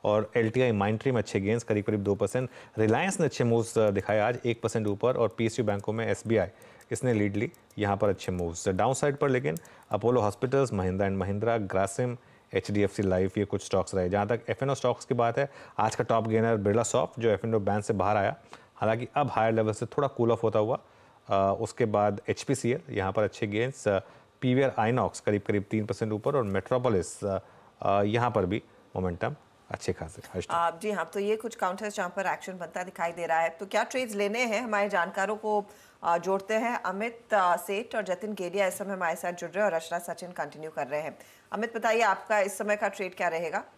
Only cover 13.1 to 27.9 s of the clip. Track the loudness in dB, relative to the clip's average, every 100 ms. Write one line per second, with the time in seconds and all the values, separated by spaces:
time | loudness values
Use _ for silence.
13.1 | 2 2 0 -2 -4 0 0 0 0 0
14.1 | 0 0 -2 -2 -4 -2 0 0 -2 -2
15.1 | 2 2 2 -2 -6 -8 0 0 2 2
16.1 | 2 4 2 4 4 4 2 2 0 0
17.1 | 0 2 2 2 0 2 0 0 0 2
18.1 | 2 0 -2 -16 -20 -20 -4 0 0 -2
19.1 | -2 0 2 2 4 2 -2 -4 -2 -2
20.1 | 2 2 2 2 2 0 -2 -8 -20 -20
21.1 | -20 -2 2 2 2 -4 0 2 4 2
22.1 | 0 -4 -4 -2 -2 0 -2 -4 -2 0
23.1 | 0 0 -2 -2 0 -2 -2 2 2 0
24.1 | -20 _ _ 2 4 4 2 2 2 0
25.1 | -2 0 0 2 -2 0 -2 -2 -2 -2
26.1 | -2 0 0 0 -2 0 0 4 2 0
27.1 | -4 -4 -4 -6 -20 -20 _ 2